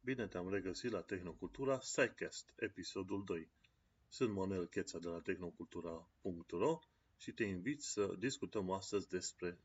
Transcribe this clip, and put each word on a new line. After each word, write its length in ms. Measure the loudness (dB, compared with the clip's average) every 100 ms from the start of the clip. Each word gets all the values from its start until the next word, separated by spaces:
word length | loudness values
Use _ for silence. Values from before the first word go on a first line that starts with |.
| 0
Bine 220 | 0 0
te-am 220 | 0 2
regăsit 420 | 2 2 0 0
la 100 | 0
Tehnocultura 760 | 0 -2 -2 -6 -8 0 2 2
Sidecast, 760 | 2 4 4 4 -4 -4 -12 -4
episodul 680 | -4 -2 -6 -4 0 -2
doi. 260 | 0 -2 -2 _ -20 _ _ _ _
Sunt 260 | 2 2
Manuel 340 | 4 2 2 2
Cheța 320 | 0 -2 -4
de 80 | -4
la 120 | -4
tehnocultura 880 | -2 -2 -2 -6 -8 -6 -4 -6 -8 _
punct 280 | -4 -4 -4
ro 300 | 2 4 2 -4 _ _ _
și 140 | -12
te 120 | -2
invit 380 | 0 0 -2 -2
să 340 | -2 2 2 2
discutăm 500 | 0 0 -2 0 2
astăzi 380 | 0 2 0 2
despre 520 | -2 -2 -2 -4 -4